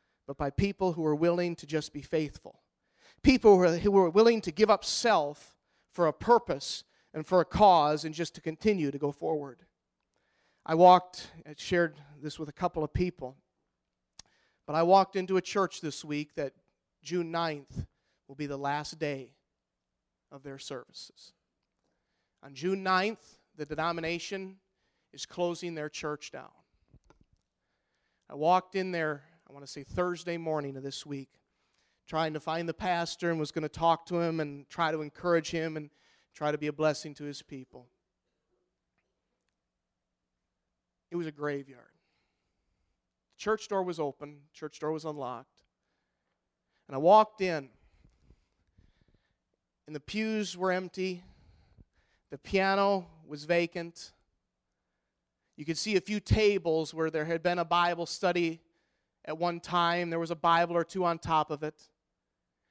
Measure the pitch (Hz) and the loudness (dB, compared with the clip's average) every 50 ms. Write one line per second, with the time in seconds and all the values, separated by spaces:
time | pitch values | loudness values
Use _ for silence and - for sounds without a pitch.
0 | _ _ _ _ _ - 139 - 147 143 - - 202 202 196 - 190 185 165 160 | _ _ _ _ _ -14 -8 -6 -6 -4 0 0 0 0 0 0 -2 -2 0 0
1 | 160 156 151 147 165 170 170 175 175 175 170 - - 143 151 156 147 - - 147 | 0 0 2 2 2 2 2 2 0 -2 -4 -6 -8 -4 -4 -4 -4 -4 -10 -14
2 | 139 - - 160 156 143 - - - - - _ _ _ _ _ _ _ _ _ | -10 -4 -2 -2 -2 -2 -6 -12 -20 -20 -20 _ _ _ _ _ _ _ _ _
3 | _ - - _ - - 254 254 - 220 202 185 180 175 160 170 160 208 196 196 | _ -20 -10 _ 6 6 6 8 10 10 10 10 8 6 4 4 2 4 6 6
4 | 190 170 160 196 220 233 233 220 - - 151 151 214 208 220 190 - - - - | 6 6 6 6 6 6 6 4 0 -4 0 2 4 6 6 4 2 -2 -4 0
5 | - 240 214 175 151 143 147 - - - _ _ _ _ _ _ _ _ - - | 2 2 2 2 2 -2 -6 -12 -18 -20 _ _ _ _ _ _ _ _ -2 2
6 | 175 156 147 - - - 240 226 - - 160 139 - - - - - _ _ _ | 2 2 2 2 4 6 6 6 6 2 -6 -6 -6 -8 -8 -8 -10 _ _ _
7 | _ _ - 160 156 - 185 180 160 - - - 208 202 180 170 147 147 151 156 | _ _ -10 -10 -4 2 4 4 4 4 4 6 8 8 8 8 6 4 0 -2
8 | 143 160 156 151 165 - - - - 165 160 151 - 214 208 190 156 139 139 143 | -4 -6 -6 -6 -6 -6 -8 -10 -8 -8 -6 -2 0 2 2 2 2 -2 -2 -2
9 | 147 143 143 - 165 165 160 151 147 139 123 - _ _ _ _ _ _ _ _ | -2 -4 -4 -4 -4 -4 -4 -4 -4 -8 -14 -20 _ _ _ _ _ _ _ _
10 | _ _ _ _ _ _ _ _ _ _ _ _ - - 160 160 180 180 180 180 | _ _ _ _ _ _ _ _ _ _ _ _ -6 -2 4 8 10 10 10 10
11 | 180 - - - - - - 160 - 151 151 - - - 190 175 175 160 147 147 | 6 2 -14 -16 -16 -16 -18 -20 -20 -20 -18 -12 -6 0 2 2 2 2 -2 -8
12 | 147 - 147 143 131 151 143 - 160 143 - - 185 175 - 170 151 143 - - | -20 -20 -18 -12 -12 -12 -10 -10 -12 -12 -8 -4 -4 -4 -2 -2 -4 -2 -2 -2
13 | 180 180 170 - 135 127 135 _ _ _ _ _ _ _ _ _ _ _ _ _ | -2 -2 -4 -6 -12 -14 -14 _ _ _ _ _ _ _ _ _ _ _ _ _
14 | _ _ _ _ - _ _ _ _ _ _ _ _ - 147 160 170 170 185 196 | _ _ _ _ -20 _ _ _ _ _ _ _ _ -4 -2 0 4 6 6 6
15 | 190 185 - 196 185 180 190 185 180 - - 208 190 170 - - - 156 139 - | 6 4 0 -6 -4 0 0 -2 -2 -2 -2 -2 -2 -2 -2 -6 -10 -10 -10 -10
16 | - 156 147 147 151 147 - - 147 135 - _ _ _ _ _ _ _ _ _ | -10 -8 -6 -6 -6 -8 -8 -8 -8 -8 -8 _ _ _ _ _ _ _ _ _
17 | - 139 165 180 170 165 165 165 170 165 156 147 139 - - - - - _ _ | -12 -6 -4 -4 -4 -2 -4 -4 -4 -4 -4 -6 -10 -14 -12 -12 -12 -12 _ _
18 | _ _ _ _ _ - 139 135 147 143 143 139 139 139 143 147 151 - - 160 | _ _ _ _ _ -18 -12 -10 -8 -8 -6 -6 -4 -4 -4 -4 -4 -8 -10 -6
19 | 156 147 143 135 131 117 _ _ _ _ _ _ _ _ _ _ _ _ _ _ | -6 -4 -4 -6 -10 -14 _ _ _ _ _ _ _ _ _ _ _ _ _ _
20 | _ _ _ _ _ _ - 139 135 143 135 139 - - 143 127 123 _ - - | _ _ _ _ _ _ -20 -18 -16 -14 -14 -14 -12 -12 -12 -12 -12 _ -18 -20
21 | - - - _ - - _ _ _ _ _ _ _ _ _ _ _ _ _ _ | -20 -20 -20 _ -20 -20 _ _ _ _ _ _ _ _ _ _ _ _ _ _
22 | _ _ _ _ _ _ _ _ - 139 143 131 143 180 190 196 190 190 185 185 | _ _ _ _ _ _ _ _ -20 -20 -12 -6 -4 -4 -4 -2 0 0 0 0
23 | 190 208 226 - _ - - _ _ _ _ - 151 143 156 147 156 170 170 170 | 0 -2 -4 -8 _ -20 -20 _ _ _ _ -14 -12 -10 -6 -4 -4 -4 -4 -4
24 | 165 160 170 170 - - 208 196 190 190 190 190 _ _ _ _ _ _ _ _ | -4 -6 -6 -6 -8 -8 -10 -10 -10 -12 -16 _ _ _ _ _ _ _ _ _
25 | _ _ - 135 - - - - 175 175 175 160 - 175 170 160 151 151 - - | _ _ -18 -16 -16 -12 -6 -4 -4 -4 -4 -4 -8 -10 -8 -8 -8 -10 -10 -8
26 | - 156 151 147 - - - 135 - - - _ _ _ _ _ _ _ _ - | -8 -8 -8 -8 -10 -14 -16 -16 -16 -18 -20 _ _ _ _ _ _ _ _ -20
27 | _ _ - _ _ _ _ _ _ _ _ _ _ _ _ _ _ _ _ _ | _ _ -20 _ _ _ _ _ _ _ _ _ _ _ _ _ _ _ _ _
28 | _ _ _ _ _ - - 143 147 160 180 185 180 - - 190 185 185 180 170 | _ _ _ _ _ -16 -8 -4 0 2 2 2 0 -2 -6 -6 -6 -4 -4 -4
29 | 160 156 151 143 139 _ _ _ _ - 135 143 143 131 - 156 139 - - - | -4 -4 -4 -6 -10 _ _ _ _ -20 -20 -20 -18 -18 -16 -16 -16 -10 -4 -4
30 | 180 180 180 165 160 175 170 170 165 165 156 151 143 139 135 135 131 139 135 - | -2 -2 -4 -6 -8 -8 -8 -6 -4 -4 -4 -4 -4 -6 -8 -10 -10 -10 -10 -12
31 | - 147 143 139 135 - _ _ _ _ _ _ _ _ _ _ _ _ _ _ | -12 -10 -12 -12 -12 -14 _ _ _ _ _ _ _ _ _ _ _ _ _ _
32 | _ - - 156 165 156 151 156 - - 160 165 170 165 160 - - 185 180 170 | _ -6 -2 -2 -2 -2 -2 -6 -6 -6 -4 -4 -4 -6 -6 -4 -2 -2 -2 -2
33 | 170 165 - - - 170 170 160 151 143 - 170 156 151 - - 165 165 165 156 | -2 -4 -6 -4 -2 -2 -2 -2 -2 -4 -6 -6 -8 -8 -6 0 2 2 2 2
34 | - - 180 170 170 170 165 160 156 147 143 143 139 - - - 170 160 160 156 | 0 -4 -2 -2 0 0 -2 -2 -4 -6 -8 -14 -18 -12 -4 -2 -2 0 -2 -2
35 | 151 147 - - - 175 170 165 156 - - 165 160 165 160 156 151 147 _ _ | -6 -8 -12 -6 -2 2 2 2 2 0 -4 -4 -4 -4 -6 -8 -10 -12 _ _
36 | _ _ _ _ _ _ _ - 151 151 147 147 151 147 147 143 156 156 147 - | _ _ _ _ _ _ _ -6 -4 -2 -2 -2 -2 -4 -2 0 0 0 0 0
37 | - 156 147 - 147 147 143 - - - 151 135 131 _ - 131 123 117 _ _ | -6 -14 -14 -12 -12 -12 -12 -14 -16 -16 -16 -16 -16 _ -20 -20 -20 _ _ _
38 | _ _ _ _ _ _ _ _ _ _ _ _ _ _ _ _ _ _ _ _ | _ _ _ _ _ _ _ _ _ _ _ _ _ _ _ _ _ _ _ _
39 | _ _ _ _ _ _ _ _ _ _ _ _ _ _ _ _ _ _ _ _ | _ _ _ _ _ _ _ _ _ _ _ _ _ _ _ _ _ _ _ _
40 | _ _ _ _ _ _ _ _ _ _ _ _ _ _ _ _ _ _ _ _ | _ _ _ _ _ _ _ _ _ _ _ _ _ _ _ _ _ _ _ _
41 | _ - 175 175 170 156 147 143 147 147 143 143 139 135 135 123 117 _ _ _ | _ -10 -8 -6 -6 -8 -8 -8 -6 -6 -6 -6 -8 -12 -18 -20 -20 _ _ _
42 | _ _ _ _ _ _ _ _ _ _ _ _ _ _ _ _ _ _ _ _ | _ _ _ _ _ _ _ _ _ _ _ _ _ _ _ _ _ _ _ _
43 | _ _ _ _ _ _ _ - - 202 220 214 - - 208 196 185 180 175 160 | _ _ _ _ _ _ _ -10 -4 -4 -4 -4 -4 -4 -4 -4 -2 -4 -4 -6
44 | 156 143 131 - 147 147 147 143 143 151 _ - - 151 - - - 151 160 156 | -6 -8 -8 -10 -16 -18 -18 -20 _ _ _ -14 -14 -14 -12 -8 -6 -6 -6 -6
45 | 147 160 151 147 139 123 127 117 - _ _ _ _ _ _ _ _ _ _ _ | -6 -10 -10 -8 -10 -10 -10 -12 -16 _ _ _ _ _ _ _ _ _ _ _
46 | _ _ _ _ _ _ _ _ _ _ _ _ _ _ _ _ _ - 139 135 | _ _ _ _ _ _ _ _ _ _ _ _ _ _ _ _ _ -10 -6 0
47 | 147 170 202 214 214 214 _ - 196 185 170 156 139 127 _ _ _ _ _ _ | 4 6 6 6 6 4 _ -6 -4 -2 -2 -4 -6 -10 _ _ _ _ _ _
48 | _ - _ _ _ _ - _ _ _ _ _ _ _ _ _ _ _ _ _ | _ -20 _ _ _ _ -20 _ _ _ _ _ _ _ _ _ _ _ _ _
49 | _ _ _ _ _ _ _ _ _ _ _ _ _ _ _ _ _ - 151 147 | _ _ _ _ _ _ _ _ _ _ _ _ _ _ _ _ _ -12 -12 -12
50 | 135 - - 214 220 220 220 220 214 185 - 180 180 185 180 180 185 180 - - | -12 -8 -6 -4 -2 -2 -2 -2 -4 -4 -6 -4 -2 -2 -2 -2 -4 -6 -8 -6
51 | 185 185 180 180 180 - - _ _ _ - _ _ _ _ - - _ _ _ | -6 -6 -6 -8 -12 -20 -20 _ _ _ -20 _ _ _ _ -20 -20 _ _ _
52 | _ _ _ _ _ - - 135 - - - 190 190 190 196 196 196 196 202 190 | _ _ _ _ _ -20 -18 -18 -10 -2 0 0 2 2 2 2 2 2 2 0
53 | 180 170 - - 160 147 147 147 147 151 175 175 170 165 - 180 170 170 170 - | -2 -8 -18 -20 -18 -16 -14 -10 -4 0 2 2 2 0 -2 -8 -10 -10 -12 -18
54 | - - _ _ _ _ _ _ _ _ _ _ _ _ _ _ _ _ _ _ | -20 -20 _ _ _ _ _ _ _ _ _ _ _ _ _ _ _ _ _ _
55 | _ _ _ _ _ _ _ _ _ _ _ - 151 143 165 - - 214 214 185 | _ _ _ _ _ _ _ _ _ _ _ -12 -8 -6 -6 -4 -2 0 0 0
56 | 175 - 214 208 - - - 214 214 208 208 190 160 170 160 160 160 151 - 160 | 0 0 -6 -4 0 2 2 4 6 4 4 2 0 0 0 0 0 -2 -4 -4
57 | 160 160 156 160 151 160 170 170 156 175 175 180 170 160 175 175 175 175 175 165 | -2 -2 -2 -2 -2 -2 -2 -2 0 0 0 0 -2 0 2 2 2 2 0 -2
58 | 170 - - - - 185 175 180 175 165 160 165 _ _ _ _ _ _ _ _ | -4 -8 -6 -2 0 0 0 2 0 -2 -2 -6 _ _ _ _ _ _ _ _
59 | _ _ _ _ - - 156 160 170 175 170 170 - - 170 175 170 170 170 175 | _ _ _ _ -12 -10 -8 -4 -2 -4 -4 -4 -6 -4 0 0 2 2 0 0
60 | 175 170 165 165 170 160 170 160 - 170 170 165 175 170 170 170 165 - - 190 | -2 -2 -4 -4 -4 -4 -6 -2 2 4 4 4 4 2 2 0 -2 -2 -2 -2
61 | 180 175 170 165 - - 160 156 151 - 156 143 156 151 156 _ - _ _ _ | 0 0 -2 -2 -2 0 2 2 2 0 -4 -8 -8 -10 -10 _ -20 _ _ _
62 | _ _ _ _ _ _ _ _ _ _ _ _ _ _ | _ _ _ _ _ _ _ _ _ _ _ _ _ _